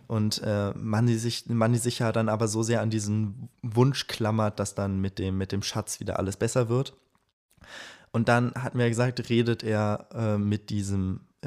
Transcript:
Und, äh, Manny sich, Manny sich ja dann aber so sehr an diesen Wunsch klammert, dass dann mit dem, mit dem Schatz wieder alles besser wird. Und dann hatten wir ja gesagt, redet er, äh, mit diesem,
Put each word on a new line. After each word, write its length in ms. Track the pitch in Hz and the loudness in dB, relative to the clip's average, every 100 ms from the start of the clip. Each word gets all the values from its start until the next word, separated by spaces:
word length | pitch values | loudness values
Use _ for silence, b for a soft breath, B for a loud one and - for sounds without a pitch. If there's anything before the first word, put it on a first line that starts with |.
| - | -4
Und, 340 | 110 107 - | 0 0 0
äh, 280 | 110 104 101 | -2 0 -2
Manny 440 | - 110 107 120 113 | -4 -2 2 4 2
sich, 280 | 117 - - | 0 -4 -2
Manny 300 | 117 113 120 | 2 4 2
sich 220 | 120 - | 0 0
ja 120 | 113 | 0
dann 180 | 113 110 | 2 2
aber 180 | 107 113 | 2 0
so 160 | 110 | 0
sehr 180 | 113 113 | 0 0
an 80 | 110 | 2
diesen 600 | 110 104 107 104 120 120 _ | 0 0 0 -2 -6 -14 _
Wunsch 460 | 120 113 131 131 - | -2 4 4 2 -4
klammert, 520 | - 110 110 104 - | -2 0 2 0 0
dass 140 | 98 | -4
dann 260 | - 98 95 | -2 -2 0
mit 200 | 95 - | -2 -2
dem, 180 | 95 95 | -4 -2
mit 140 | 95 | -2
dem 100 | 101 | -4
Schatz 380 | - 110 - - | -4 -4 -6 -6
wieder 180 | 101 - | -4 -2
alles 200 | 95 95 | -2 -2
besser 300 | 113 131 113 | 0 0 0
wird. 240 | 123 139 - _ _ _ _ _ _ B B B B B | 0 -2 -8 _ _ _ _ _ _ B B B B B
Und 180 | 113 117 | 0 4
dann 240 | 120 123 127 | 4 2 -2
hatten 220 | 131 123 | -4 0
wir 80 | 120 | 2
ja 40 | |
gesagt, 400 | 117 127 123 113 | 2 0 -2 0
redet 340 | 117 120 113 | 2 2 0
er, 440 | 113 107 107 104 - | 0 0 0 -2 -6
äh, 240 | - 110 104 | -4 0 0
mit 320 | 101 107 - | 0 -2 -2
diesem, 520 | 104 98 98 95 - - _ | -4 -2 0 -2 -4 -10 _